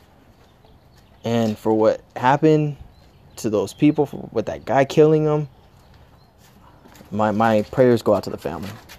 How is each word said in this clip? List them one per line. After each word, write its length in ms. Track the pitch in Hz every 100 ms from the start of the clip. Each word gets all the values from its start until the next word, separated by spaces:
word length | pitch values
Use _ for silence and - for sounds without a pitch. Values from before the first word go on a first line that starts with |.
| _ _ _ _ _ _ _ _ _ _ _ _ 110
And 320 | 117 113 107
for 160 | 110
what 260 | 110 110 - - -
happened 640 | - 147 156 156 151 139 - - - _ _ -
to 120 | 113
those 240 | 104 98
people, 320 | - 147 151 139
for, 240 | - -
with 140 | 113 104
that 180 | 78
guy 220 | - 123 139
killing 400 | - 151 156 151
them, 240 | 151 151 - _ _ _ - - _ _ _ _ _ - - - - -
my, 180 | 101 110
my 320 | 104 113 107 104
prayers 320 | - 127 117
go 140 | - 98
out 80 |
to 80 | -
the 80 | -
family 320 | - 80 95 110 -